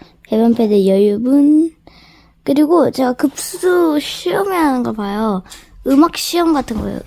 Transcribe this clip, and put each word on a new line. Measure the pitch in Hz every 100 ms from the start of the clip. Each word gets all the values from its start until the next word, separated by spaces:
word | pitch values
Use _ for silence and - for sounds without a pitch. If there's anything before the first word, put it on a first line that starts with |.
| - _
배변 | - 220 233
패드 | 233 220 208 190
여유분. | 196 208 202 247 277 285 302 330 - _ - - _ _ _
그리고 | - 285 302 339 269
제가 | - 254
급수 | 247 277 - - 359 359 359 339 294
시험에 | - - 359 381 392 370
하는 | 302 254
거 | 233
봐요. | 220 202 202 220 190 - - - - -
음악 | 269 330 -
시험 | - 339 330
같은 | 294 247 220
거예요. | 208 196